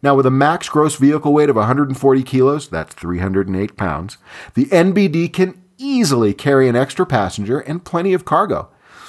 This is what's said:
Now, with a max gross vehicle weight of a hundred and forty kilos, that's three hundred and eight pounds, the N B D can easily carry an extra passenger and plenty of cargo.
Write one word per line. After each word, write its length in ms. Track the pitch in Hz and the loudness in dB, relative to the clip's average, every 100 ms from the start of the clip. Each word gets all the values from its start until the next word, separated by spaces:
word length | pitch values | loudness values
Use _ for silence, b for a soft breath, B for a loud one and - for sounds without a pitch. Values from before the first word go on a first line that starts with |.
Now, 120 | 143 | 2
with 100 | 139 | 2
a 60 | 131 | 4
max 400 | 131 143 196 - | 2 2 0 -2
gross 260 | 151 151 - | 0 0 2
vehicle 380 | 135 151 151 | 2 2 2
weight 160 | 147 147 | 2 4
of 80 | 113 | 2
a 80 | 107 | 2
hundred 240 | 131 143 | 0 0
and 100 | 131 | 0
forty 220 | 139 135 | 2 2
kilos, 440 | 131 131 131 147 143 | 2 2 2 0 -6
that's 280 | 82 78 | -8 -8
three 240 | - 85 87 | -10 -8 -4
hundred 280 | 95 95 95 | -2 -2 -2
and 100 | 92 | -4
eight 200 | 104 - | -6 -6
pounds, 400 | 95 76 92 - B B B | -6 -6 -10 -16 B B B
the 180 | - 135 | -4 2
N 200 | 180 175 | 2 4
B 140 | 190 196 | 2 0
D 220 | 160 170 | 0 -4
can 340 | - 185 - _ _ | -2 -2 -2 _ _
easily 560 | 269 262 202 127 110 | -4 0 0 2 0
carry 340 | 101 143 139 131 | 0 0 2 4
an 100 | 120 | 2
extra 280 | 139 - | -2 -4
passenger 560 | 180 113 92 - 101 135 | -2 -2 -2 -6 -6 -6
and 240 | - 165 | -6 -10
plenty 300 | - 170 185 | -6 -4 -2
of 100 | 180 | -2
cargo. 460 | - 156 202 110 - B B B | 0 -2 0 -4 -8 B B B